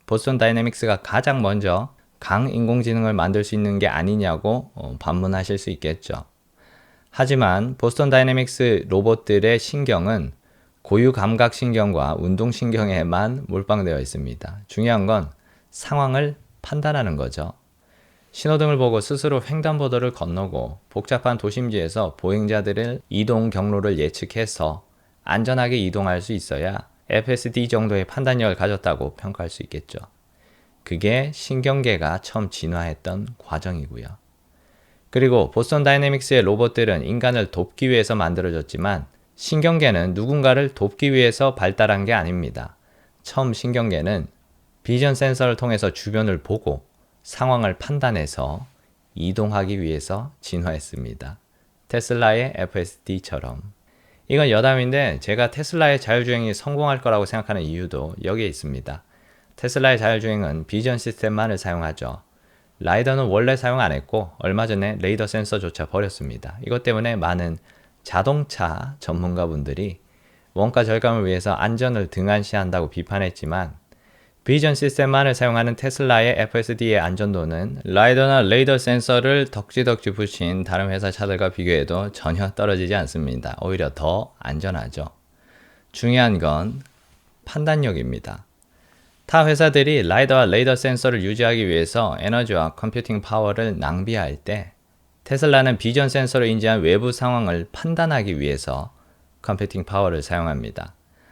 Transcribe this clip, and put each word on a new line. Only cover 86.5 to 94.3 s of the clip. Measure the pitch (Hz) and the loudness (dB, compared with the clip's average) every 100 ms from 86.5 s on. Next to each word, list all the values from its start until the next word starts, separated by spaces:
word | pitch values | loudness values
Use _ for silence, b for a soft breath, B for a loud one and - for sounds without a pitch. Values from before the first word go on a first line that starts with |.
| 76 101 135 - _ _ _ _ _ - | 0 -2 -8 -14 _ _ _ _ _ -10
판단력입니다. | 156 156 151 131 82 62 58 - 50 - _ _ b b b b b b | -4 0 2 0 -2 -4 -6 -10 -14 -18 _ _ b b b b b b
타 | 160 156 | 4 6
회사들이 | 147 160 143 139 147 | 6 6 6 4 4
라이더와 | 87 104 135 131 110 | 4 4 6 6 6
레이더 | 101 127 127 | 6 4 2
센서를 | 131 127 127 120 | 0 0 2 2
유지하기 | 95 107 117 117 98 | 0 0 2 2 2
위해서 | 82 80 117 107 53 | 2 2 0 0 -2
에너지와 | 101 117 113 90 80 - | 0 0 0 0 0 -4
컴퓨팅 | 110 120 - 104 | -6 -4 -4 -4
파워를 | - 107 104 104 113 87 | -2 0 0 0 -2 -2
낭비할 | 71 90 101 110 80 | -2 -2 -2 -2 -4